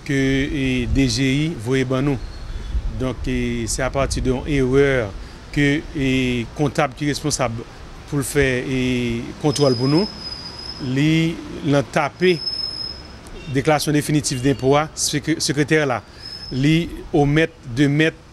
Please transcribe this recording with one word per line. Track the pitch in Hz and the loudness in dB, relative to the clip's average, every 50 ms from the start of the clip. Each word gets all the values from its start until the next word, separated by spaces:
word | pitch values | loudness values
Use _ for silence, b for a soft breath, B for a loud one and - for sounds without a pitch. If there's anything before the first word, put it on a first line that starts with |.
| - | -4
ke, | - 143 139 | -2 0 2
e, | 135 135 135 135 135 147 160 143 135 131 127 127 120 113 | 2 2 2 2 0 0 -2 -2 0 0 0 0 0 0
D | 110 131 135 127 | 2 2 4 2
G | 110 113 135 135 | 2 2 2 2
I | 131 143 151 160 170 139 101 | 2 2 0 -2 -2 -4 -4
voye | 113 131 135 135 127 | 0 0 0 2 2
ban | 131 131 139 | 0 0 2
nou. | 147 139 117 - - B B B B B B B B B B - - - - | 0 0 -2 -4 -10 B B B B B B B B B B -2 -2 -4 -2
Donk, | 127 131 123 - - | -4 -4 -4 -4 -4
e, | 135 127 123 123 120 120 120 117 107 | -2 -2 -2 -2 -2 -2 -4 -4 -4
se | - - | -4 -2
a | 135 127 | -2 -2
pati | - 139 135 127 - 135 | 0 0 0 0 0 -2
don | 123 131 127 127 - | 0 0 0 0 0
erè | 160 151 139 131 123 127 139 143 139 135 131 113 98 95 - B B B B - - - | -2 0 2 2 4 6 4 6 6 4 2 0 -2 -6 -10 B B B B -16 -6 0
ke, | 151 143 143 143 151 - - - | 2 4 4 2 0 -2 -6 -4
e, | 160 135 135 131 131 131 127 123 120 117 113 - - | -2 0 2 2 2 2 2 0 -2 -4 -6 -2 -2
kontab | 151 139 110 - 151 139 123 - | -2 0 2 0 0 0 0 -4
ki | 147 147 | -2 -2
responsab | 143 - - 151 135 - 139 120 113 113 117 - - - - - - - - - | -2 -2 -2 -4 -2 0 -2 -2 -2 -6 -10 -12 -16 -18 -16 -16 -16 -16 -12 -4
pou | - 143 | -4 -2
l | 135 - | -2 0
fè, | - 147 139 135 127 123 139 147 | 2 2 2 4 2 0 0 0
e, | 135 131 127 127 127 123 123 120 117 117 120 - - - | 0 0 2 2 0 0 0 0 -2 -4 -4 -8 -12 -2
kontwòl | - 151 139 - 143 139 127 113 | 0 0 2 4 4 4 4 4
pou | 127 135 | 2 4
nou, | 143 160 208 208 - - - - - - - - - - - - - - - 131 | 4 4 2 2 -4 -12 -12 -12 -12 -12 -14 -16 -16 -16 -16 -14 -12 -8 -6 -4
li, | 127 135 147 156 160 160 165 165 165 151 - - - - - 160 | 0 2 2 4 4 4 2 0 -2 -4 -10 -10 -12 -6 0 2
lan | 139 143 135 - - | 2 2 2 2 0
tape | 170 151 135 - - 175 185 180 156 - - - - - - - - - - - - - - - - - - - - - - 127 | 0 0 -2 -2 2 2 2 2 2 0 -6 -6 -6 -6 -8 -8 -10 -10 -10 -12 -14 -16 -16 -18 -18 -16 -16 -16 -14 -10 -4 -2
deklarasyon | 135 131 156 151 147 - - 147 | 0 2 2 2 2 2 2 0
definitif | 147 143 - 151 151 - - 147 127 123 | 0 2 2 0 0 2 0 -4 0 2
denpo | 143 139 110 127 131 143 | 2 0 2 4 4 4
a, | 147 156 151 | 4 4 0
sekre-, | - - - - - 147 - - 156 - | -4 -4 -4 -2 -2 -2 -2 -2 -2 -2
sekretè | - - 147 135 151 - 160 156 151 139 | 0 -2 0 0 2 2 2 2 2 2
la, | 123 110 - B B B B B B B B B | -2 -4 -6 B B B B B B B B B
li | - 127 135 147 160 165 170 - - - - - - | -4 0 4 4 4 4 2 0 -6 -12 -12 -2 2
omèt | 165 147 143 143 156 160 160 - - - 139 117 117 | 2 4 4 4 4 4 2 0 -10 -14 -10 0 2
de | 147 143 | 2 4
mèt | 143 147 156 160 156 - - - | 4 4 2 2 2 -4 -20 -20